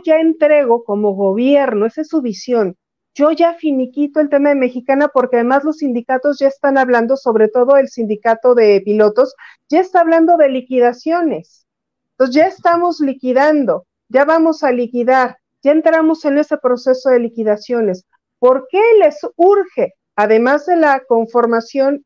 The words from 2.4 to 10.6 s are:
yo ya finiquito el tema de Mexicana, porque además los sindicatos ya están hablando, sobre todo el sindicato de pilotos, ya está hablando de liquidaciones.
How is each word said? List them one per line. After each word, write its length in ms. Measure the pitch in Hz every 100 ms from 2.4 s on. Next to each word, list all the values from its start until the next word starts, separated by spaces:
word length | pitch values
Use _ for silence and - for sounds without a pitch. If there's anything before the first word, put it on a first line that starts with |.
| - 233 190 - _ _ _ -
yo 160 | 302
ya 240 | 311 339 339
finiquito 640 | 311 262 254 285 285 302
el 100 | 294
tema 200 | 285 285
de 60 | 277
Mexicana, 520 | 247 247 247 277 294
porque 300 | 269 247 247
además 260 | 240 269
los 140 | 294 302
sindicatos 600 | 285 240 233 262 294 277
ya 120 | 269
están 280 | 269 277 269
hablando, 400 | 254 240 233 269
sobre 300 | 254 220 214
todo 300 | 247 247 277
el 100 | 254
sindicato 640 | - 220 208 226 226 247
de 260 | 240 214 196 196
pilotos, 480 | 208 214 214 - - - _ -
ya 100 | 311
está 220 | 370 359
hablando 360 | 330 330 330 339
de 120 | 277
liquidaciones. 1160 | 262